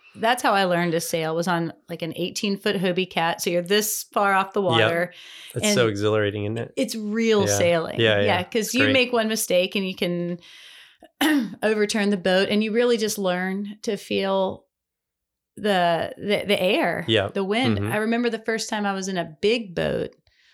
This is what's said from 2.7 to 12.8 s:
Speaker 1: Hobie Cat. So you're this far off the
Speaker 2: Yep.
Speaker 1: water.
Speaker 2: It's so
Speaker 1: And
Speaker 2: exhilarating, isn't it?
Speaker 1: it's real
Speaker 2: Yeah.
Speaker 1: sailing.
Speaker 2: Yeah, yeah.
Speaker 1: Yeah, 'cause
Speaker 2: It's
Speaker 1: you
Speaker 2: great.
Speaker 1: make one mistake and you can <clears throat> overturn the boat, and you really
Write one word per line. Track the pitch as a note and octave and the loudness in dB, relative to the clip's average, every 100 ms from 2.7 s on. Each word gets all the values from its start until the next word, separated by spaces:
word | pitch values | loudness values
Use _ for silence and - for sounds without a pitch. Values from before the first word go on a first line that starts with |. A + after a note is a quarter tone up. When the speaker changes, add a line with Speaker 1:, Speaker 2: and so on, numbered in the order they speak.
| G3 | 0
Speaker 1:
Hobie | F#3 F3 F3+ | 0 0 -2
Cat. | F3 E3 - | -2 -2 -2
So | F3+ | -2
you're | F3 | -2
this | F3 G#3 G#3 - - | 2 0 0 -4 -4
far | A3 G3 | 0 2
off | F#3+ F#3+ | 2 0
the | G#3 | 0
Speaker 2:
Yep. | F#3 | 2
Speaker 1:
water. | A2 A2 E3+ F3 - - - - | 2 2 0 -4 -8 -20 -20 -12
Speaker 2:
It's | A#2+ G#3+ | -2 2
so | C3 | 4
Speaker 1:
And | A#2 | 2
Speaker 2:
exhilarating, | G2+ G#2+ G#2+ G2+ G#2 | 2 2 2 0 -2
isn't | G#2 A2+ | -4 -6
it? | - - | -6 -4
Speaker 1:
it's | B3 | -4
real | A3+ G#3 A3+ A3+ G#3+ G3 | -4 -4 0 2 4 2
Speaker 2:
Yeah. | G3+ | 2
Speaker 1:
sailing. | F3 E3+ E3 - | 2 2 0 2
Speaker 2:
Yeah, | A2+ G2+ | 4 4
yeah. | G#2 | 2
Speaker 1:
Yeah, | F3+ | 0
'cause | F3+ A3+ G3 | -2 -4 -2
Speaker 2:
It's | |
Speaker 1:
you | B3 | 2
Speaker 2:
great. | C4 | 2
Speaker 1:
make | C4 B3 | 2 2
one | A#3 A3 | 0 0
mistake | A3 - C4+ G#3 | -2 0 0 2
and | G#3 F#3+ | -2 -4
you | F#3+ | -2
can | F3 F3 F3 F3 - - - - - _ - - | -2 -2 -4 -6 -12 -20 -20 -20 -20 _ -14 -2
<clears throat> | D#4 C#4+ G3 - | 2 2 0 -2
overturn | G#3+ G#3+ G#3 A3 G3+ | -2 0 0 0 0
the | G3 | 0
boat, | F#3 F#3 F#3+ | 2 2 2
and | G#3 | 0
you | A3 | 0
really | A3+ | 2